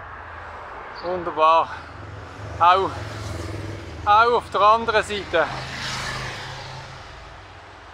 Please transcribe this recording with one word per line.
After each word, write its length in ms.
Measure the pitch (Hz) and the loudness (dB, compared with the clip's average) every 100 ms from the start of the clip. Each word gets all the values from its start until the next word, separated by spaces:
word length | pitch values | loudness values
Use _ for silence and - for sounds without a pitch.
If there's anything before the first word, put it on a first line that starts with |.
| - - - - - - - - - - | -14 -14 -14 -14 -14 -14 -14 -12 -12 -8
Wunderbar. 680 | 175 185 170 151 156 165 143 - - - - - - - - - | -4 -4 -2 4 6 6 4 -4 -14 -14 -14 -14 -14 -12 -10 4
Auch, 320 | 170 190 180 - - - - - - - - - - - - | 6 6 4 -4 -8 -8 -8 -8 -8 -8 -8 -10 -12 -2 4
auch 280 | 208 233 | 6 6
auf 160 | 240 - | 4 2
der 120 | 202 | 4
anderen 420 | 208 226 226 214 | 6 6 4 2
Seite. 440 | 190 208 165 170 139 131 - - - - - - - - - - - - - - - - - - - - - - - | 2 -2 0 2 2 -2 -8 -8 -6 -6 -6 -6 -8 -10 -12 -12 -12 -14 -14 -16 -16 -18 -18 -18 -18 -20 -20 -20 -18